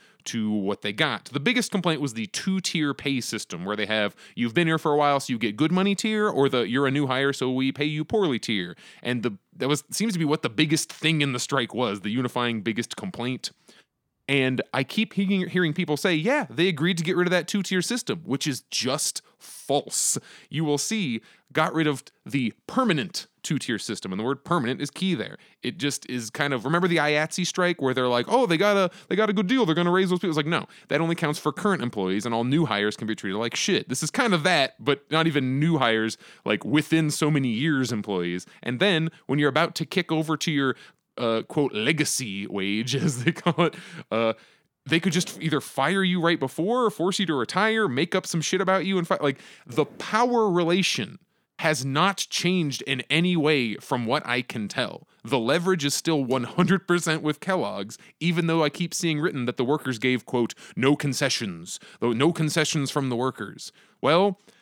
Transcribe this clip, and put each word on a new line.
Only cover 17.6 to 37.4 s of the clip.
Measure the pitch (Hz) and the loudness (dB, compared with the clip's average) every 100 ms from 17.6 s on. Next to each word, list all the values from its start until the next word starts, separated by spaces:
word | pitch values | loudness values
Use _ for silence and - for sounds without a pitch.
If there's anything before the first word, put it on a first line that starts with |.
| 185 185 | 0 -2
system," | - 240 - 92 | 0 -2 -2 -4
which | 82 131 156 | -4 -2 -2
is | 127 - | -4 -4
just | - 123 151 - - - _ | -4 -2 -2 -2 -6 -12 _
false. | - - - 143 - - - - - - - | -20 -12 -2 0 0 -2 -2 -2 -6 -18 -10
You | 139 | -4
will | 156 143 | 0 0
see, | - 220 160 113 - - _ | -2 -2 -2 -4 -8 -20 _
got | - 160 | 0 0
rid | 160 151 | 2 0
of | 135 - _ | -2 -8 _
the | - 139 117 - - | -6 -2 -2 -4 -6
permanent | - 247 160 92 - - _ | 0 2 0 -2 -8 -12 _
two-tier | - 143 - 107 | -4 -2 -2 -4
system, | - 104 98 | -4 -6 -6
and | 92 | -4
the | |
word | 113 135 | -4 -4
permanent | - 175 117 123 | -2 0 0 -4
is | 143 | -6
key | - 190 | -4 -2
there. | 147 - - - _ | -2 -4 -12 -20 _
It | 123 160 | -8 -4
just | 139 131 - | -4 -4 -6
is | 123 110 | -8 -6
kind | - 143 | -2 -2
of, | 131 120 | 0 0
remember | 170 180 | 2 4
the | 165 | 2
I | 147 | 2
A | 151 156 | 2 0
T | |
S | - | -2
E | |
strike | 175 - 180 175 | -2 0 0 2
where | 131 | 0
they're | 131 127 | 2 2
like, | 120 120 | 2 2
"Oh, | 240 233 | 2 4
they | 165 | 4
got | 202 202 | 4 4
a, | 180 - - | 2 -2 -4
they | 190 | 0
got | 214 | 2
a | |
good | 196 190 | 2 2
deal, | 262 196 | 4 4
they're | |
gonna | 160 175 | 4 4
raise | 180 190 | 4 2
those | 180 | 0
people." | 185 | 0
It's | 156 | 0
like, | 151 | 0
no, | 156 - - - | -2 -4 -12 -2
that | 147 | 0
only | 165 170 | 2 0
counts | 151 151 | 0 0
for | 151 | -2
current | - 208 185 | 0 0 0
employees, | 120 107 92 98 | -2 -2 0 0
and | 113 | 0
all | 117 | -2
new | 120 147 156 | 2 2 2
hires | 101 104 - | 2 0 -2
can | 110 | -6
be | 110 | -4
treated | 101 98 | -4 -4
like | 117 - | -4 -2
shit. | - 175 - | 0 0 0
This | 120 | -4
is | 156 | -2
kind | - 247 | 0 2
of | 175 | 2
that, | 160 165 131 - | 4 2 2 0
but | 117 139 - | 0 0 0
not | 156 165 | 2 2
even | 143 131 131 | 2 0 2
new | 160 160 | 2 4
hires, | 120 110 110 - - - | 4 2 0 -4 -14 -8
like, | - 107 | -2 -2
within | - 147 147 165 156 | 2 2 4 2 2
so | 147 151 | 2 2
many | 151 | 2